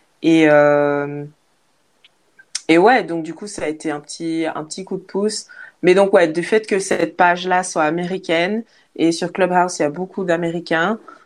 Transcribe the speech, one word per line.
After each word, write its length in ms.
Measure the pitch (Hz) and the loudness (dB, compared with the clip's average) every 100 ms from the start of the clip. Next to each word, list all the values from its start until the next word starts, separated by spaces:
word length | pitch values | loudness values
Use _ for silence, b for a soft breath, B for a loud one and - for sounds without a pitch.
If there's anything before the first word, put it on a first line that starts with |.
| b _ | b _
Et, 260 | 160 165 156 | 2 4 6
euh, 760 | 147 147 147 147 143 143 147 147 _ _ _ _ _ _ _ _ _ _ _ _ - - | 6 6 4 2 -2 -4 -8 -12 _ _ _ _ _ _ _ _ _ _ _ _ -10 0
et 100 | 165 | 4
ouais, 240 | 202 254 | 4 4
donc 220 | 165 170 | 0 -6
du 100 | 160 | -8
coup, 140 | 165 208 | -12 -14
ça 160 | - | -10
a 20 | 151 | -8
été 240 | 156 160 | -8 -8
un 80 | 147 | -8
petit, 460 | 147 - 165 160 160 | -10 -10 -6 -4 -4
un 80 | - | -6
petit 200 | 151 - | -10 -12
coup 120 | 185 185 | -10 -10
de 60 | |
pouce. 440 | - 190 208 - - B B B | -8 -4 -4 -4 -12 B B B
Mais 120 | 165 | 2
donc, 180 | 185 196 | 4 4
ouais, 160 | 196 165 | 4 4
du 160 | 156 | 0
fait 220 | 170 214 214 | -2 -2 0
que 120 | 196 | -2
cette 380 | 190 185 165 - | -2 -2 -2 2
page-là 480 | 180 180 185 185 | 2 2 0 -2
soit 180 | 185 175 | -2 -2
américaine, 800 | 151 170 180 190 185 165 175 214 - b b | -2 -2 -4 -6 -2 -2 0 -4 -8 b b
et 160 | - 165 | -2 0
sur 220 | 165 175 | 0 -4
Clubhouse, 460 | - 180 180 180 - | -2 0 2 0 0
il 20 | |
y 20 | |
a 60 | 147 | -4
beaucoup 340 | 160 185 - | -4 -8 -6
d'Américains, 760 | 185 165 170 170 170 165 175 226 B B | -2 -2 -2 -6 -4 -2 -2 -4 B B